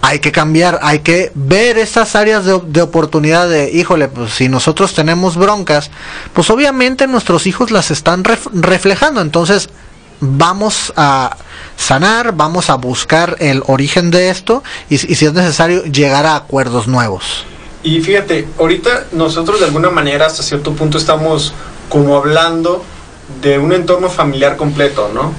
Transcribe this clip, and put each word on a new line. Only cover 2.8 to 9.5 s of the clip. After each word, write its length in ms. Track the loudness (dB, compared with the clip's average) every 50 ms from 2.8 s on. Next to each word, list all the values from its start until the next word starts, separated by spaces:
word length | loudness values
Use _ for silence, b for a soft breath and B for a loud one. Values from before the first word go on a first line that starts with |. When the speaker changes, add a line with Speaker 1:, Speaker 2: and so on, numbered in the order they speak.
Speaker 1:
oportunidad 680 | 2 2 2 0 0 2 0 0 2 2 2 2 2 2
de, 220 | 2 0 0 0
híjole, 360 | 0 -2 2 2 2 2 2 0
pues 240 | -2 -6 -8 -6 -2
si 140 | 0 0 2
nosotros 440 | 2 2 0 0 2 2 0 0 0
tenemos 420 | 0 0 0 0 2 0 0 2 2
broncas, 520 | 2 2 2 0 0 0 0 0 0 -4 B B B B B B B B B
pues 160 | 0 2 2
obviamente 580 | 2 2 2 0 2 2 0 0 2 0 0 0
nuestros 400 | 0 -2 0 2 0 2 2 0
hijos 240 | -2 -2 -2 0
las 180 | 0 0 0 0
están 320 | -4 -2 0 0 0 2 2
ref-, 240 | 0 0 0 -2 -6 -2
reflejando, 680 | 0 2 2 2 2 2 0 2 2 2 0 2 0
entonces 480 | -2 0 0 0 2 2